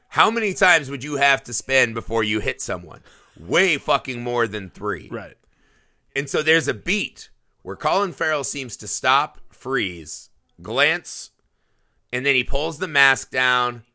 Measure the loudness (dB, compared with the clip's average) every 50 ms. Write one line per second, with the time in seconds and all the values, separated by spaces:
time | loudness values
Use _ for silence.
0 | _ _ 2 4 4 4 4 0 -2 -2 0 2 4 4 4 4 2 -2 -10 -10
1 | -8 -6 -2 2 2 4 2 2 -2 -6 -8 -8 -4 0 2 4 4 2 0 -4
2 | -6 -2 0 0 0 0 0 -2 -2 -4 -6 -6 -6 -6 -6 -8 -8 -14 -20 -20
3 | _ -20 -20 -20 _ _ _ -16 -6 -2 2 2 2 2 0 -2 0 0 -2 -2
4 | -2 -4 -10 -8 -6 -4 0 0 0 0 -2 -6 -10 -12 -12 -8 -6 -6 -6 -6
5 | -8 -12 -12 -12 -12 -14 -18 _ _ _ _ _ _ _ _ _ _ _ _ _
6 | _ _ -8 -6 -6 -4 -2 -2 2 4 4 4 4 0 -4 -4 -2 -4 -4 -4
7 | -4 -6 -10 -16 -20 -20 _ _ _ _ _ _ -12 -12 -8 -4 -2 0 0 0
8 | 0 -2 -4 -4 -2 -2 0 -2 -2 -4 -6 -6 -8 -10 -12 -12 -10 -8 -6 -2
9 | 2 4 4 4 2 0 -6 -14 -20 -20 _ -12 -6 -2 -2 -2 -2 -2 -6 -10
10 | -12 -14 -14 -16 -16 -20 _ _ _ _ _ -16 -10 -4 0 2 2 2 2 0
11 | -4 -10 -12 -12 -12 -14 _ _ _ _ _ _ _ _ _ _ _ _ _ _
12 | _ _ -6 -2 0 2 2 2 2 2 2 2 2 0 -4 -4 -6 0 4 6
13 | 6 6 6 4 0 -4 -2 0 2 2 2 2 2 0 -2 -6 -14 _ _